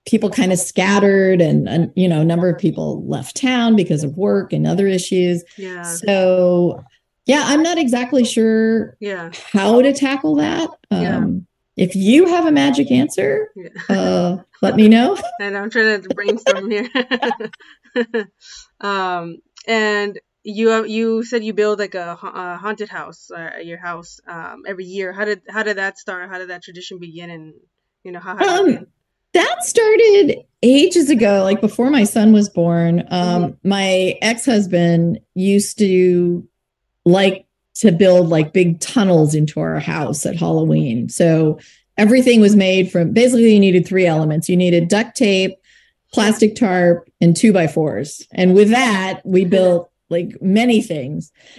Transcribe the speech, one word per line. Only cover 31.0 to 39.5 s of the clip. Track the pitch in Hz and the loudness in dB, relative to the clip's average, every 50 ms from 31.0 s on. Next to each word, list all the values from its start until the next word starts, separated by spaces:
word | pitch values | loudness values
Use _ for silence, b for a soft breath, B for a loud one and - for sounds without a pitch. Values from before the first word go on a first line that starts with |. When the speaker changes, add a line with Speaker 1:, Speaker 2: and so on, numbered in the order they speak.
| 294 254 | 2 2
Speaker 1:
ago, | 302 214 226 202 202 196 190 | 2 2 2 2 2 2 2
like, | 190 202 214 | 0 0 0
before | 220 208 - - 240 269 | -2 -2 -2 -2 0 0
my | 302 262 208 | 2 2 2
son | 208 - 226 208 220 | 2 2 4 4 6
was | 214 208 202 196 | 6 4 4 0
born. | - 175 170 170 170 170 170 165 170 175 170 - | -2 -2 0 0 0 0 0 0 0 -2 -2 -4
Um, | 180 180 175 175 175 175 175 | -4 -2 -2 0 0 0 -2
Speaker 2:
Mm-hmm. | 156 - _ - 190 | -4 -6 _ -4 -2
Speaker 1:
my | 202 196 190 190 185 185 185 185 190 - | 0 0 0 2 2 2 0 0 -2 -2
ex-husband | 202 220 233 226 - 240 226 208 202 180 180 175 170 170 170 165 170 170 170 - - _ - | -2 -2 -2 -2 0 0 0 0 0 0 0 2 2 2 2 2 0 0 -4 -6 -10 _ -6
used | 185 185 196 196 202 202 - - - | -2 0 2 2 2 0 -2 -2 -2
to | 208 190 185 185 180 180 180 175 175 175 175 180 - _ _ _ _ _ _ _ _ _ _ _ - | 0 2 2 4 4 4 2 2 0 0 -2 -4 -8 _ _ _ _ _ _ _ _ _ _ _ 2
like | 170 180 196 196 190 185 - - _ _ _ _ _ - | 4 4 4 4 2 0 -4 -10 _ _ _ _ _ -4
to | - - 208 | 0 2 2
build, | 170 165 202 185 180 180 175 160 | 4 4 4 6 6 4 4 2
like, | 165 156 151 - | 2 0 0 0
big | - 190 180 170 165 170 | 0 0 2 2 0 -4
tunnels | - - - 240 202 190 175 160 156 147 156 | -6 -4 -2 0 2 4 4 4 4 2 2
into | 151 151 151 | 0 -2 -2